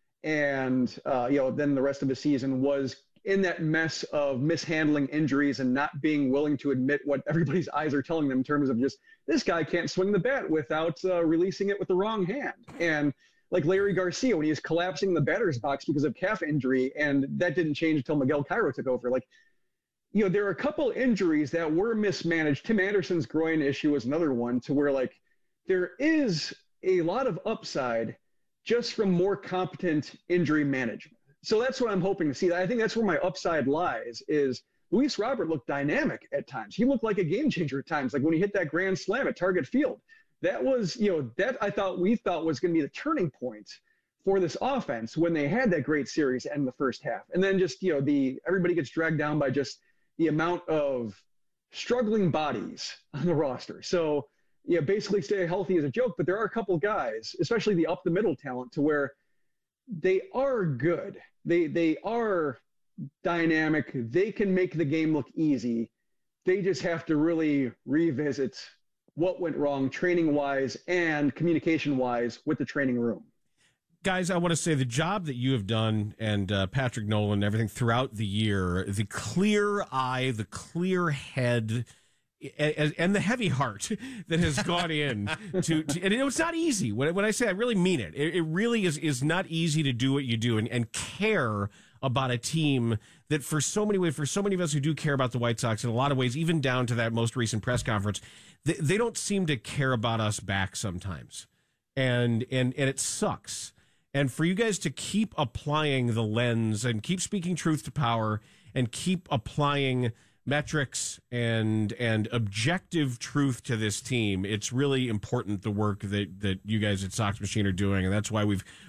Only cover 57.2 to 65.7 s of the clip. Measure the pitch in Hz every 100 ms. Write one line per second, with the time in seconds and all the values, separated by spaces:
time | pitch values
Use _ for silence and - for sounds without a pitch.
57.2 | 113 - 165 233 - 185 160 185 180 170
58.2 | 214 139 143 123 127 - 147 147 139 -
59.2 | _ _ _ _ _ _ - 185 170 190
60.2 | - 233 277 254 175 127 147 170 101 -
61.2 | - _ - 170 160 139 165 156 190 233
62.2 | 226 185 151 123 _ _ _ - 143 _
63.2 | 180 170 165 156 156 156 143 139 113 147
64.2 | 208 - 202 185 185 151 156 160 160 156
65.2 | 131 - 156 135 120